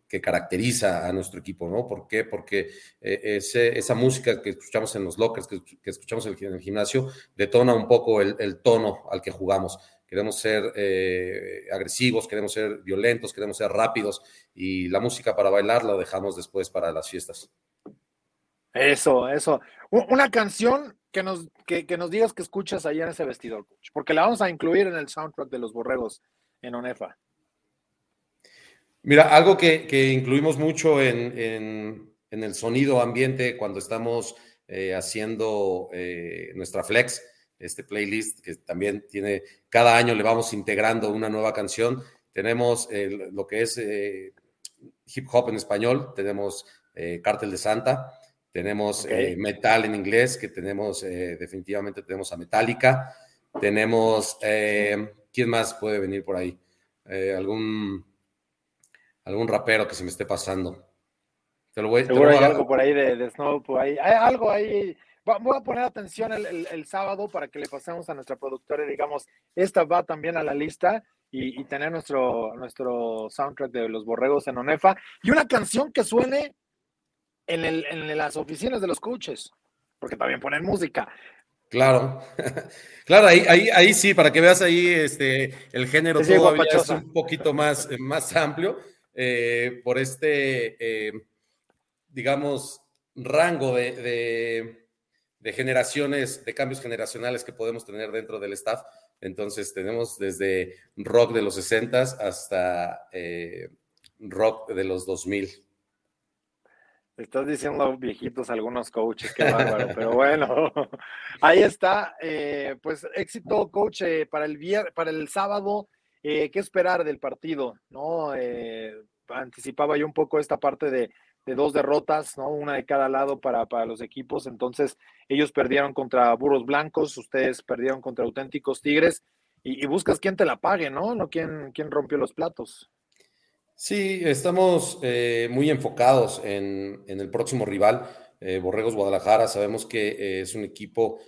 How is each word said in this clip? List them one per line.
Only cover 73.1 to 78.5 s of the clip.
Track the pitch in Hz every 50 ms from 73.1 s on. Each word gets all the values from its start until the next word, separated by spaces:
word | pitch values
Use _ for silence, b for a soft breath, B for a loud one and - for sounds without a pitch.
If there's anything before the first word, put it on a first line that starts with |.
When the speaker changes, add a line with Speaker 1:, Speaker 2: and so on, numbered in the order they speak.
| 113 110 110 107
Speaker 2:
soundtrack | - - 139 143 139 - 139 127
de | 120 123 113 110
los | 110 113 107
Borregos | 110 117 113 123 135 143 139 135 139
en | 127 123
onefa. | 123 143 156 156 - 190 190 B B B B B -
Y | 185
una | 269 311 302
canción | 226 262 226 208 - - 233 285 302 -
que | 285 220
suene | - 220 233 247 254 262 285 294 285 - _ _ _ _ _ _ _ _ _ _ _ _ _ _ _ _ _ _
en | - 170 165 165
el, | 160 160 160 151 143
en | 156 160 156 156 151
las | 151 156 147 -
oficinas | 151 147 143